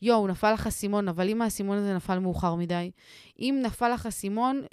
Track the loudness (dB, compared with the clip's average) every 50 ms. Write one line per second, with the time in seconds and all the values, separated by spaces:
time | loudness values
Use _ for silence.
0 | 2 4 4 4 4 2 0 2 2 2 2 2 0 -4 -4 -4 -2 0 0 0
1 | 0 0 0 0 0 0 0 0 0 0 -2 -2 -2 -2 0 0 0 0 -2 -2
2 | -2 -2 -2 0 0 0 0 0 0 0 0 0 0 0 -2 -2 -2 -4 -8 _
3 | _ -20 -20 -20 -20 -20 _ -4 -2 0 2 2 0 -2 -2 0 2 2 2 0
4 | -4 -6 -8 -6 -4 -4 -2 0 2 0 0 0 -4 -8